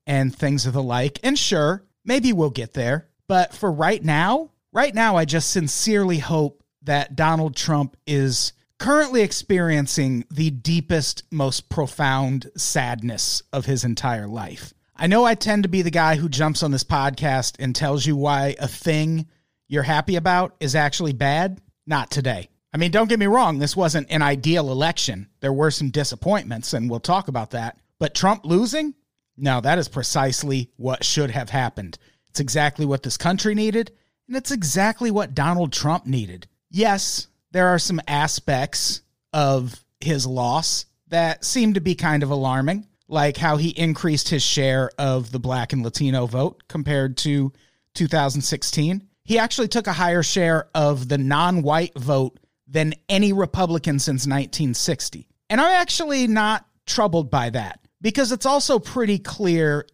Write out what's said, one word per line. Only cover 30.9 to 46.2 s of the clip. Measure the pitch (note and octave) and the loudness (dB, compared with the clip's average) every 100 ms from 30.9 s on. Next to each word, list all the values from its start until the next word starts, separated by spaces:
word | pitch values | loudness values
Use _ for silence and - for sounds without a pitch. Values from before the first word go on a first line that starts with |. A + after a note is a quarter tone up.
| B2+ | -4
should | - D#3 C#3 | -2 0 -2
have | B2 A2+ | -4 -4
happened. | C3+ A#2+ - F#2 - _ _ _ | -2 -2 -4 -12 -16 _ _ _
It's | - | -6
exactly | C#3 D3+ D3 - | -2 0 0 0
what | D3 C3+ | -2 -2
this | B2+ - | -4 -2
country | F3 F#3+ G#3+ | -2 0 0
needed, | G#3+ G#3+ A3 A3 _ _ _ - | 0 0 0 -4 _ _ _ -10
and | C4 | -8
it's | - | -6
exactly | C4+ D#3+ F#3 G#3 - A#3+ | -4 -2 2 0 0 -2
what | G#3 D#3 | -2 -2
Donald | C3+ D3 F3 D#3+ | -2 0 0 -2
Trump | - D3 E3+ | -2 -2 -2
needed. | - C3 G2 F2+ - _ _ F3+ | -2 -4 -4 -12 -20 _ _ 0
Yes, | A3 G3 - - - _ _ | 2 2 -2 -6 -10 _ _
there | F3+ F3+ | 0 2
are | F3 | 2
some | - E3 - | 2 -2 -2
aspects | C#3+ D#3 - - C3 C#3+ - - - - _ _ | -2 0 -2 -2 -2 -2 -4 -4 -6 -12 _ _
of | D#3 C#3+ C3+ B2 - _ _ | 0 2 2 -2 -10 _ _
his | - C#3+ B2+ | -2 -2 -2
loss | B2+ B2 D3+ D#3+ - - _ _ | -2 0 0 0 -4 -6 _ _
that | E3 E3 D#3+ | 0 0 -2
seem | - B3+ A3 | -2 2 2
to | G3 | 2
be | E3+ | 0
kind | F3 E3+ D3+ | 0 2 2
of | C#3 | 0
alarming, | C#3 C3 C3 C#3 G3+ - _ _ | 0 0 0 0 -2 -8 _ _
like | D#3 D3 C#3 | 0 0 2
how | E3 D3+ | 0 2
he | E3 | 0
increased | - E3 D3+ F3 D3 - | 0 0 0 0 0 0
his | D3+ | 0
share | - - C3+ C3 B2+ - | 0 2 2 2 -2 -2
of | C#3 C3 A2+ | -2 0 -2
the | B2+ | -6
Black | B2+ B2+ A#2 | -4 -2 -2
and | C3+ | -2
Latino | A#2 - C#3+ C3 | -2 -2 0 0